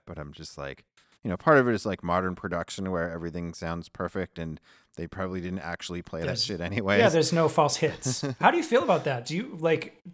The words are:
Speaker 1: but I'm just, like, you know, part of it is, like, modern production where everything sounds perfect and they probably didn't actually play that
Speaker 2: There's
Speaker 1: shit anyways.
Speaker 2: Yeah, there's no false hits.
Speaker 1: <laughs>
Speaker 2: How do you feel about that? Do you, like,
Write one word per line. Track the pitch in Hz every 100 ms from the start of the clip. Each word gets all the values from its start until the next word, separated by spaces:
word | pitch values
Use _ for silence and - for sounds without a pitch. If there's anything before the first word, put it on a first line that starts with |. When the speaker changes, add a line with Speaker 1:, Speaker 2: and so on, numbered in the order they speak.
| -
Speaker 1:
but | 78
I'm | 73
just, | 73 80 -
like, | 69 67 _ _ _ _
you | 113
know, | 90
part | - 147
of | 123
it |
is, | 110 110
like, | 92
modern | 85 90 92 90
production | 98 85 85 - 95
where | 90 85
everything | 82 85 85 85 82
sounds | 85 85 85
perfect | - 90 98 90 -
and | 82 78 _ _ _ -
they | 85
probably | - 92 92
didn't | 87 92
actually | 80 85 - 87
play | - 80
that | 82
Speaker 2:
There's | 90 -
Speaker 1:
shit | 95
anyways. | 85 101 98 101
Speaker 2:
Yeah, | 110
there's | 165 151
no | 170 156
false | - 147 -
hits. | 156 - 135 123
Speaker 1:
<laughs> | 143 131
Speaker 2:
How | 190
do | 349
you |
feel | - 233
about | 330 170 147
that? | 127 -
Do | 160
you, | 254 170
like, | 160 156 - - -